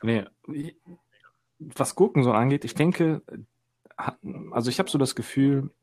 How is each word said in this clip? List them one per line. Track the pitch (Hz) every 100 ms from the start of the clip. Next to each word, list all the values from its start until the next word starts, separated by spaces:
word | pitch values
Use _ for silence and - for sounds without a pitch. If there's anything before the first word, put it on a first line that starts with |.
Nee, | 110 113 98 _ -
ich, | 147 160 - - 175 _ _ _ _ _ -
was | 156 - 131
Gurkensohn | - 196 - 123
angeht, | 110 127 143
ich | -
denke, | - 160 - 165 156 - - 113 _ _ _ _ -
ha-, | - - - 127 -
also | 123 120
ich | 123
hab | 185
so | 147
das | 131
Gefühl, | - 110 - 139 139 139 _